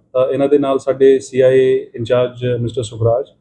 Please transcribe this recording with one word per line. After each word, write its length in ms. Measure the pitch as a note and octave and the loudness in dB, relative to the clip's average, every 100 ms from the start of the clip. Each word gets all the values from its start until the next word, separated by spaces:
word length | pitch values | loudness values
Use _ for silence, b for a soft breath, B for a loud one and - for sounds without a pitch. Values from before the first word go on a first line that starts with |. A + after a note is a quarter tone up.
| _ | _
ਤਾਂ 160 | B2+ C3 | -2 -2
ਇਹਨਾਂ 200 | C3+ C#3+ | 0 0
ਦੇ 100 | C#3+ | 0
ਨਾਲ 200 | C#3 C3+ | 0 -2
ਸਾਡੇ 400 | C3+ C3 C3+ C3+ | -2 2 4 2
ਸੀ 220 | C3 B2+ | 0 0
ਆਈ 180 | C3 C3 | 2 4
ਏ 320 | C3 C3 - | 2 0 -4
ਇੰਚਾਰਜ 520 | B2+ A2+ B2 B2 A#2+ B2 A#2+ | -8 -2 0 -2 -4 -6 -4
ਮਿਸਟਰ 220 | A#2 A2+ | -4 -6
ਸੁਖਰਾਜ 440 | A2+ A#2 A#2 A#2 - _ | -8 -4 -2 0 -4 _